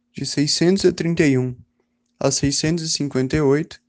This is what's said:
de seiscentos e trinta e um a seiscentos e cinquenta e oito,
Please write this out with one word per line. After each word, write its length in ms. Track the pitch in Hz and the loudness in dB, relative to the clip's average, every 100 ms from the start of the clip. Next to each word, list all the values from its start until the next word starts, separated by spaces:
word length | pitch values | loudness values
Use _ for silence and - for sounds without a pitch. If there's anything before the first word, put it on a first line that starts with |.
| _ | _
de 120 | - 139 | -10 -6
seiscentos 600 | - 147 - 170 190 180 | -2 -2 2 2 4 2
e 80 | |
trinta 320 | 175 165 170 147 | 0 -2 2 2
e 100 | 127 | 2
um 160 | 127 123 - _ _ _ _ - | 0 -6 -16 _ _ _ _ -4
a 140 | 139 | -2
seiscentos 540 | - 143 143 156 170 160 | 0 -2 0 -2 -2 -4
e 40 | |
cinquenta 460 | - 139 131 131 151 | -6 -4 -2 0 0
e 60 | |
oito, 400 | 139 143 175 - | 2 2 -2 -12